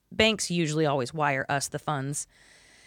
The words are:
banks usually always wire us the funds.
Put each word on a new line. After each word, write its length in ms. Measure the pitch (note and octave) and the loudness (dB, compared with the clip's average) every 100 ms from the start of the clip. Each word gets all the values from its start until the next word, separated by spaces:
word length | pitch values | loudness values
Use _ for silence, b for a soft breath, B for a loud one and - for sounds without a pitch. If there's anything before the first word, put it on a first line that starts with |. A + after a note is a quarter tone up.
| - | -8
banks 360 | F#3 A3 G#3+ - | 2 2 2 -2
usually 380 | F3 D3+ D3+ D3+ | 0 0 2 2
always 260 | C#3 B2 | 2 -2
wire 320 | D#3+ C#3+ C3+ - | 0 0 0 0
us 180 | C#3 - | -2 -2
the 140 | C#3+ | -6
funds. 480 | - C#3+ C#3 C#3+ - b b b b b | -4 -4 -4 -6 -10 b b b b b